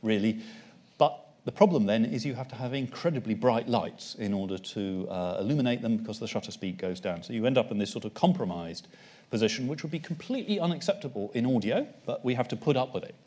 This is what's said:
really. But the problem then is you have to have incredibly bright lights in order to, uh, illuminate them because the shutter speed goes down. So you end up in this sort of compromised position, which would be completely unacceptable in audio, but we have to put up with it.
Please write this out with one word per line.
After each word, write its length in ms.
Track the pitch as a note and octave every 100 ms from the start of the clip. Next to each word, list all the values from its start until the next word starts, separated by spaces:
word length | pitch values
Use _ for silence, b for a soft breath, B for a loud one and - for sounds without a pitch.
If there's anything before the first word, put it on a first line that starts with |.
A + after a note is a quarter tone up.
really. 380 | A2 G#2+ A2 G#2+ B B B B - _
But 180 | D3+ - - -
the 80 | -
problem 340 | - G3+ E3 G2+
then 180 | A2
is 220 | A2+ C3 A2+
you 80 |
have 140 | B2+ C3
to 80 | A2+
have 180 | B2+
incredibly 600 | C3+ B2+ - E3+ C#3+ A2
bright 340 | G#2+ B2 A#2 -
lights 480 | A#2 F2+ - - -
in 180 | G#2
order 240 | G2+ G2 F#2+
to, 480 | - - G2 F#2 F#2
uh, 280 | F#2 F2+ F#2+
illuminate 420 | G2+ D3 B2 A#2+
them 160 | A2+ A2
because 220 | A2 G#2+
the 80 | A2+
shutter 240 | A2+ -
speed 260 | - F#2+ F2+
goes 220 | F#2 F2+
down. 240 | G2 E2+
So 120 | E2+
you 120 | A#2 A#2
end 100 | C3
up 140 | A2+
in 80 | G#2
this 120 | G2+
sort 140 | -
of 100 | G#2+
compromised 760 | - F#3 F#3 G2+ F2 E2+ E2 - B B B B
position, 380 | A2+ G#2+ - B2+
which 160 | D3+
would 80 | D#3
be 80 | D#3+
completely 580 | D#3+ E3 - C4 A3 G3+
unacceptable 720 | E3+ E3+ - - C#3+ A#2 G2+
in 140 | B2 B2
audio, 400 | B2+ G#2 D#3 D4 -
but 200 | - B2
we 100 | B2
have 140 | B2 B2+
to 80 | A2+
put 200 | - B2+
up 160 | C3
with 120 | F#2+
it. 100 | - -